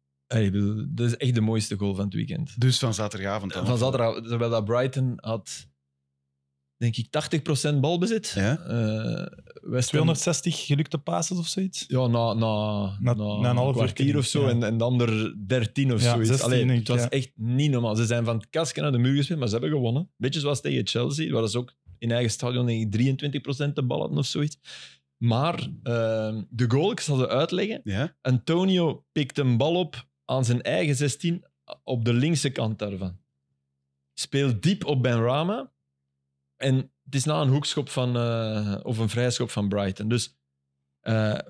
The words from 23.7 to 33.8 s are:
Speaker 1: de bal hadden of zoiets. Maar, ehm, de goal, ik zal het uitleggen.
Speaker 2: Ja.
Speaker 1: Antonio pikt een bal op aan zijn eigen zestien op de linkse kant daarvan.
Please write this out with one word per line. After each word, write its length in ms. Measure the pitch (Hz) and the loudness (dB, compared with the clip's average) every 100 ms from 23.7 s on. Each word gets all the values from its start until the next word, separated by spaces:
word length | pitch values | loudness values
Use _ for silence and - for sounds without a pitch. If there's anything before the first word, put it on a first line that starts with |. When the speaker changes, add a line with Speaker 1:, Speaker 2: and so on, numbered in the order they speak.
| 147 | -2
Speaker 1:
de 80 | |
bal 160 | 123 143 | -2 0
hadden 180 | - 147 | 0 -2
of 80 | 139 | -2
zoiets. 320 | - 151 - - - - - _ _ | -2 -2 -4 -16 -20 -20 -20 _ _
Maar, 500 | 120 113 156 175 - - | 0 2 0 -2 -6 -8
ehm, 600 | 123 117 113 110 110 110 - | -4 -2 0 -2 -2 -6 -8
de 160 | 117 120 | -2 2
goal, 220 | 131 185 | 2 2
ik 80 | 233 | -2
zal 200 | - 135 | -2 0
het 100 | 147 | 2
uitleggen. 520 | 123 170 180 214 - | 2 0 0 -2 -4
Speaker 2:
Ja. 320 | - 95 151 - | -4 -4 -4 -4
Speaker 1:
Antonio 840 | - 127 - 165 190 185 165 - - | 0 0 2 2 4 4 2 -2 -4
pikt 260 | - 135 - | -2 -2 0
een 200 | 135 117 | 2 4
bal 180 | 147 175 | 4 2
op 300 | 175 120 - _ - | -2 -6 -18 _ -4
aan 200 | 131 120 | 0 2
zijn 160 | 123 | 2
eigen 340 | - 165 165 131 | 0 0 2 2
zestien 500 | 143 - 170 175 - _ - - | 0 0 -2 -2 -6 _ -20 -14
op 220 | - 123 113 | -4 0 2
de 80 | |
linkse 360 | 120 147 156 139 | 2 2 2 0
kant 300 | 131 113 107 | -2 -2 -2
daarvan. 380 | 104 95 92 90 _ _ _ _ _ _ | -6 -6 -6 -8 _ _ _ _ _ _